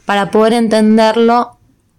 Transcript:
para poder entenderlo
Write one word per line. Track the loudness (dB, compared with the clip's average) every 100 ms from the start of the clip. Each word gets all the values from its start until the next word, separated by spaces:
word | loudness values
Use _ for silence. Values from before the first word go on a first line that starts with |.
| -6
para | -6 -2
poder | 0 0
entenderlo | 0 -2 0 2 2 2 2 0 0 -4 _ _ _ _